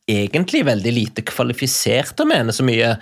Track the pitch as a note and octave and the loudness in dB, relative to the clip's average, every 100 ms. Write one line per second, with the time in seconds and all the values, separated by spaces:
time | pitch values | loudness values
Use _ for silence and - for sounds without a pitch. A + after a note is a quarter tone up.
0 | - G#2 G2+ D#3 F3+ D4+ C#3+ A2 G#2+ A#2 | -2 0 0 -2 0 0 2 0 0 0
1 | G#2+ - G#2+ - B2 A#2+ C3 - - A#2+ | -2 -4 -6 -2 -2 -2 -2 -2 0 0
2 | - - D4+ D4+ A#2 - C3 A2+ A2+ A2+ | 0 -2 2 2 0 0 2 2 2 0